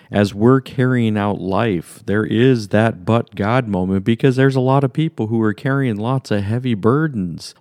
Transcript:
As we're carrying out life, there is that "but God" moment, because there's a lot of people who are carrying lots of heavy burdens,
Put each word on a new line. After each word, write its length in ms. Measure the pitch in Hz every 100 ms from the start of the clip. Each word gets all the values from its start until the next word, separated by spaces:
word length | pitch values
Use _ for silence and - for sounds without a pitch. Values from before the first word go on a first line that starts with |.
| -
As 240 | 98 101
we're 280 | 101 113 131
carrying 560 | 127 - 127 127 113 107
out 200 | 104 98
life, 640 | 92 95 117 90 - - -
there 180 | 101
is 440 | 107 107 127 123 101
that 360 | 104 113 90
"but 300 | 87 113 -
God" 340 | 107 101 123 117
moment, 360 | 95 92 95
because 320 | 98 117 139 127
there's 200 | 135 131
a 40 |
lot 220 | 127 139
of 120 | 139
people 320 | 143 160 - 110
who 140 | 113
are 100 | 107
carrying 440 | 104 131 139 131 101
lots 340 | 110 131 -
of 120 | 104
heavy 300 | 98 117 127
burdens, 840 | 110 107 135 160 120 90 80 - -